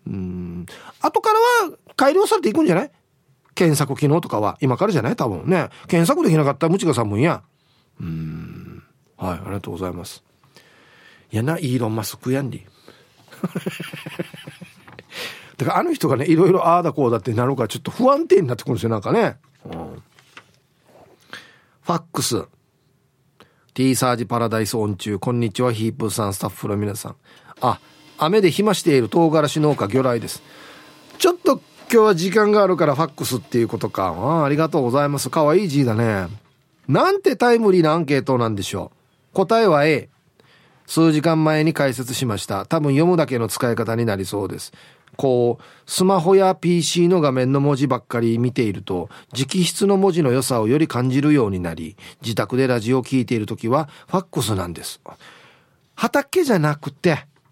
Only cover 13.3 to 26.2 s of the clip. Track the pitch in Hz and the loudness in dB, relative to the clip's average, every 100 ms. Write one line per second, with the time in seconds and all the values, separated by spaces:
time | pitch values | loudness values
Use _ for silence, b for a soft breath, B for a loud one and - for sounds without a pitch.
13.3 | - - - - - - - - - - | -12 -10 -8 -10 -12 -16 -16 -16 -12 -14
14.3 | - - - - - - - - B B | -14 -20 -20 -20 -20 -20 -20 -20 B B
15.3 | B B B 120 - 320 302 160 131 156 | B B B -2 0 0 -2 0 0 2
16.3 | 165 185 180 170 175 170 147 131 113 101 | 4 4 4 4 2 2 0 0 0 -2
17.3 | 113 123 135 110 - - - 254 285 330 | 0 0 0 -4 -4 -10 0 2 4 4
18.3 | - 147 120 - 117 113 110 104 190 190 | 4 4 -4 -4 -2 -2 -2 0 0 0
19.3 | - _ _ - 165 160 - _ _ _ | -2 _ _ -16 -14 -14 -16 _ _ _
20.3 | - _ _ _ _ _ - - _ B | -20 _ _ _ _ _ -20 -20 _ B
21.3 | B B B B B - 170 - - 131 | B B B B B -4 -4 -4 -6 -4
22.3 | 113 - _ _ _ _ _ _ _ _ | -4 -6 _ _ _ _ _ _ _ _
23.3 | _ b b b - 131 123 127 120 110 | _ b b b -2 0 2 0 0 -2
24.3 | 120 113 110 107 117 107 98 - 101 127 | -2 0 -2 -2 -2 -4 -4 -6 -4 -4
25.3 | 123 117 95 127 110 113 - 110 95 | -2 -2 -2 -2 0 -4 -4 -6 -2